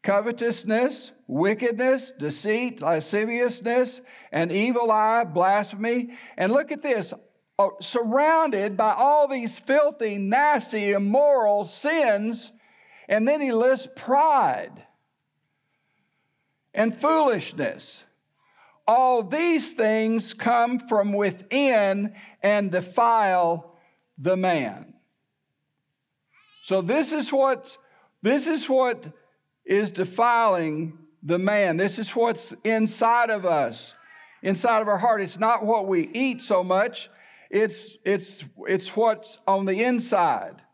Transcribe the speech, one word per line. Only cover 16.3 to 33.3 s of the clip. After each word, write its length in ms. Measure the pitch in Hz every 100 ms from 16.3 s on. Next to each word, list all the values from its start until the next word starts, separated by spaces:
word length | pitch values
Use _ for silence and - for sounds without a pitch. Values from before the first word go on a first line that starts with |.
| _ _ _ _
and 220 | - 220
foolishness. 1080 | 226 294 320 285 208 - 185 123 - - - _ _ _ _ _ _ _ _ -
"All 360 | 240 254 247
these 480 | 190 302 349 320 220
things 640 | - 214 220 220 226 -
come 420 | - 240 240 233 247
from 360 | - 214 202
within 1000 | 202 202 180 - 262 277 226 196 202 208 - - _
and 280 | 202 208 196
defile 1040 | 180 180 - 233 226 202 180 170 170 - _ _ _ _ -
the 180 | 147 185
man." 560 | 185 160 120 95 - - _ _ _ _ _ _ _ _ _ _ _ _ _ _ _ _
So 180 | - 190
this 280 | 175 285 294
is 220 | 302 247
what, 420 | 277 269 254 - - _ _ _ _
this 240 | 202 277
is 240 | 311 311 -
what 420 | 262 254 - - - _ _ _ _
is 260 | - 196 208
defiling 1080 | - 185 202 240 233 220 180 160 151 165 - - _
the 160 | 147 175
man. 380 | 190 208 190 160
This 200 | 196 220
is 180 | 214
what's 380 | 240 233 - - -
inside 680 | 214 220 220 - 226 240 226